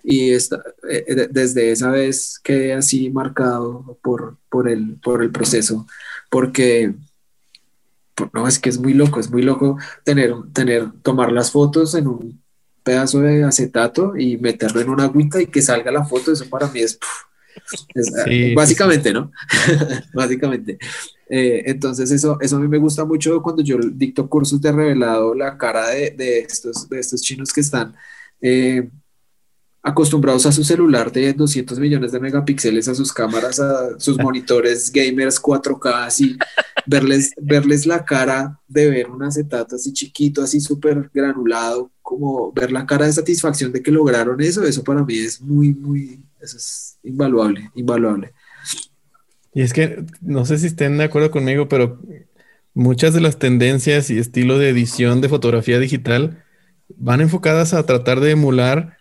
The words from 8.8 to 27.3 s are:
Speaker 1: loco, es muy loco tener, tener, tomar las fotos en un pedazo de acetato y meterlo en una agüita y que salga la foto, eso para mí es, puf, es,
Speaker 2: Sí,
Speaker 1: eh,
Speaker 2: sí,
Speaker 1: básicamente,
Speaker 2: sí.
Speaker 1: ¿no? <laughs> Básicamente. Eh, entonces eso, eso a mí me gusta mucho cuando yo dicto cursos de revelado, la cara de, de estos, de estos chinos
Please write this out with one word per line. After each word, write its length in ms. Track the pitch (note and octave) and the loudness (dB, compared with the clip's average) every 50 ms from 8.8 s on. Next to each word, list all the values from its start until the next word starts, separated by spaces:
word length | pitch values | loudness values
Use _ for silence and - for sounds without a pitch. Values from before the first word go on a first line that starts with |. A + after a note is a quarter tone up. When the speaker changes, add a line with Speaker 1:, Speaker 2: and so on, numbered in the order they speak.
| B2+ C3+ C3+ | 0 4 4
Speaker 1:
loco, 280 | C#3 D3 D3 C#3+ A#2+ | 6 4 4 2 0
es 100 | A2 A2+ | -4 0
muy 100 | A#2 B2 | 0 2
loco 360 | B2 C3+ C3+ C3 C#3 C#3 C#3 C#3 - - - _ _ | 2 2 2 2 2 0 0 -2 -8 -16 -18 _ _
tener, 300 | D3+ C#3+ C#3 C3 A#2 A#2+ A#2 - - | 2 2 4 2 2 0 -4 -10 -6
tener, 400 | - C#3 B2+ B2 A#2 A#2 A2+ A2 - - | -2 0 0 2 2 0 0 -4 -10 -4
tomar 300 | _ C3+ B2+ B2+ B2 A#2+ | _ 0 2 2 2 2
las 180 | A#2+ A#2+ B2 - | 2 0 0 2
fotos 460 | - D3 C#3+ C#3+ D3 D#3+ D#3+ D#3 E3+ | 2 2 2 4 4 2 0 2 0
en 120 | E3 C#3+ | -2 -2
un 340 | C3+ A#2+ A#2 A2+ A#2 - - _ _ _ _ _ _ _ _ _ | -2 -4 -6 -10 -14 -16 -18 _ _ _ _ _ _ _ _ _
pedazo 380 | B2+ B2+ C3 C3+ C3 - C#3+ | 0 0 0 0 0 2 2
de 240 | C#3+ D3 D3 D3+ D3 | 4 4 4 4 4
acetato 720 | C#3+ - - B2+ - - A#2 A#2 A#2 - D#3+ F#3 G3 G3 | 2 2 0 0 0 0 0 0 0 2 0 0 0 -2
y 180 | D3 C3 B2 A#2+ | -2 -2 -2 -2
meterlo 460 | A2+ B2 A#2+ A2+ - A#2+ G#2+ A2 A#2 | 0 -2 -2 -2 0 -4 -2 0 0
en 80 | A#2+ C3 | 0 0
una 160 | C3+ C#3 C#3 | 0 0 0
agüita 360 | C3+ C3+ D3 D3+ D3 D#3 F#3 | 2 4 2 2 2 2 0
y 60 | F3 | -2
que 140 | F3 - - | 0 0 0
salga 320 | B2 B2 B2 A#2 A#2 B2 C3 | 2 2 0 0 0 -2 -2
la 100 | D3 D3 | -2 -2
foto, 300 | - B2 B2+ B2+ D#3+ D#3 | -2 -2 -2 0 0 -2
eso 160 | D3 - - | -2 -2 -8
para 180 | - C3 D3 | -6 -4 -4
mí 140 | C#3 C3 A#2+ | -4 -2 -2
es, 140 | A2+ A2 - | -2 -2 -4
puf, 140 | _ - - - - - _ _ _ _ _ _ - _ - - - - _ - | _ -12 -12 -12 -14 -18 _ _ _ _ _ _ -20 _ -16 -16 -16 -16 _ -4
es, 140 | B2+ A#2 | -4 -4
Speaker 2:
Sí, 60 | A2 - | -2 -2
Speaker 1:
eh, 300 | - - - B2 B2 B2 A#2+ | -4 0 0 2 2 2 2
Speaker 2:
sí, 40 | A#2 | 4
Speaker 1:
básicamente, 560 | D3 D3+ C#3+ E3 - - F#3 D#3+ D3 D3 C3+ | 4 4 4 4 4 4 4 4 4 2 0
Speaker 2:
sí. 40 | - | 0
Speaker 1:
¿no? 180 | A#2 C#3+ - _ - - - - - - - | 0 -4 -6 _ -18 -6 -4 -2 0 2 2
<laughs> 420 | E3 D3 D3+ - B2+ B2+ - _ - | 2 2 0 -2 -4 -8 -10 _ -4
Básicamente. 640 | B2+ C3 B2 C3 B2+ D3 C#3 B2+ A2+ G#2+ G#2+ F#2 - - - - - - - _ _ _ - C3 | -4 -2 -2 -2 -2 -2 -4 -4 -6 -6 -10 -12 -12 -12 -14 -12 -14 -14 -16 _ _ _ -4 -2
Eh, 300 | C3 B2+ B2 A#2+ A2+ A#2 | 0 0 2 0 0 -2
entonces 440 | C3 C#3 C#3+ C#3+ C3+ B2+ B2+ C3 B2+ | -4 -4 -4 -4 -4 -4 -4 0 0
eso, 260 | C#3+ C#3 D3 D3+ D3 D3 | 0 2 2 0 0 0
eso 160 | C#3+ C3+ C#3+ | -2 -2 0
a 20 | C#3 | 0
mí 80 | D3 | 0
me 100 | D3 D3+ | 2 2
gusta 280 | D3+ D3+ D3+ D3 D3+ D#3 | 2 2 2 0 -2 -2
mucho 360 | D#3 D#3+ D3+ D3+ D#3+ E3 E3 | -2 -2 0 0 0 0 0
cuando 220 | D#3+ E3+ D#3+ D#3+ D3 | -2 -2 -2 -2 0
yo 140 | C#3+ C3 | 0 0
dicto 500 | A#2+ A#2+ A2+ - C3 C3+ C3 - - C3 | 0 0 -2 -2 -4 -4 -2 -2 -4 -4
cursos 340 | - - D3+ C#3+ C#3 C#3+ C#3+ | 0 0 0 2 2 0 0
de 80 | D3 D3+ | 0 0
revelado, 640 | C#3+ D3 D#3 D3+ C#3 C3 B2 A2+ A2+ A2+ A2 A2+ A#2+ | 2 2 2 2 2 2 0 0 2 2 2 0 0
la 240 | C3 C#3 C#3 C#3 | -2 -4 -6 -6
cara 300 | - B2+ A#2 A2 A2+ A2+ A2+ | -4 -4 -2 -2 -2 -2 -2
de, 200 | B2 C#3 D3 - | -2 -2 -4 -6
de 280 | - B2+ C3 B2+ A#2+ A#2 | -6 -6 -2 0 0 -2
estos, 500 | A2+ - - - - A#2 A#2 - - - | -2 -4 -12 -10 -8 -8 -10 -10 -10 -10
de 100 | C3+ C3 | -8 -8
estos 220 | B2 C3 B2+ A#2+ | -6 -6 -6 -6
chinos 320 | - - | -6 -6